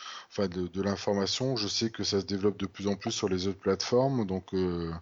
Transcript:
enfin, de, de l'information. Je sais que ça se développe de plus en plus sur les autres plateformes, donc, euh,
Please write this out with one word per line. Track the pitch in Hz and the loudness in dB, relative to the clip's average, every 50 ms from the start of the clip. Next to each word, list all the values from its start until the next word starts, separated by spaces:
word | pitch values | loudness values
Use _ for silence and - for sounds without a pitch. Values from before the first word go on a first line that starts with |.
| - - - - - - | -16 -14 -14 -14 -16 -10
enfin, | - - 101 92 | -2 -2 -2 0
de, | 85 92 90 | 0 -2 -4
de | 85 85 98 | -2 -2 -2
l'information. | 92 101 98 92 - 107 101 101 98 95 - - 127 135 131 | 0 0 0 0 0 0 2 2 2 0 0 0 0 0 0
Je | 113 104 98 | 0 -2 -2
sais | - - 117 110 | -2 0 -2 -2
que | - - | -2 -2
ça | 98 - 104 98 | -2 0 0 0
se | 92 | 0
développe | 95 101 95 98 104 95 - | 0 -2 2 2 2 2 2
de | 98 | -6
plus | 92 - - 95 101 | -6 -6 -4 -2 -2
en | 101 | -2
plus | 95 - 113 | -2 -2 -4
sur | - - 110 95 | -2 0 0 0
les | 92 90 90 | 0 2 0
autres | 98 95 - | -2 -2 0
plateformes, | - 101 95 - - - 123 123 131 139 135 123 107 | 2 0 2 2 2 2 4 4 4 4 2 0 0
donc, | 92 95 92 - - 98 | 0 -2 -4 -4 -2 0
euh, | 92 92 90 87 87 85 82 82 85 | 0 2 2 0 -2 -2 -4 -6 -8